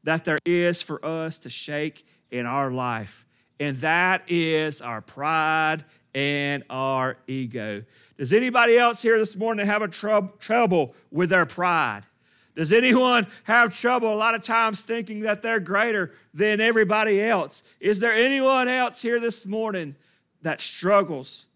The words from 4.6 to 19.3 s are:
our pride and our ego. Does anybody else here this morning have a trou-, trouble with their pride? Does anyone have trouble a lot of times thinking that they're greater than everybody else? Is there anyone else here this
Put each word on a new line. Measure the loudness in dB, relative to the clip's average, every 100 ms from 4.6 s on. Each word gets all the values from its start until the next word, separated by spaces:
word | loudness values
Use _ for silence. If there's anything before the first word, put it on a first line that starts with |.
| -2 -6
our | -10 -10
pride | -12 -8 -2 0 0 0 0 -2 -8 _ _
and | -4 -2 -2 -2 -4 -6
our | -4 -2 0 -2 -6 -10
ego. | -8 -6 -6 -6 -8 -12 _ _ -8
Does | 2
anybody | 2 4 2 6 6
else | 4 2
here | 2 2
this | 0 -2
morning | -4 -2 -2
have | -2
a | -4
trou-, | -6 0 0 0 _
trouble | -2 2 4 2 0 _ _
with | -2 2
their | 2
pride? | 2 0 0 2 0 -4 -14 _ _ _ _
Does | -6 4
anyone | 4 6 4 4 2 0 -10
have | 2 4 4 2
trouble | 0 0 0
a | 0
lot | 0 -2
of |
times | 0 0 0 -2
thinking | -6 -6 -6 -6
that | -4 -2
they're | -2 -2
greater | 0 0 0 -2 -4 -10 _
than | -2 0 2
everybody | 2 4 4 2 2 2
else? | 2 0 -2 -10 _ _
Is | -2 2
there | 2
anyone | 4 2 2 2 2 2
else | 0 -2 -4
here | -2 -2
this | -2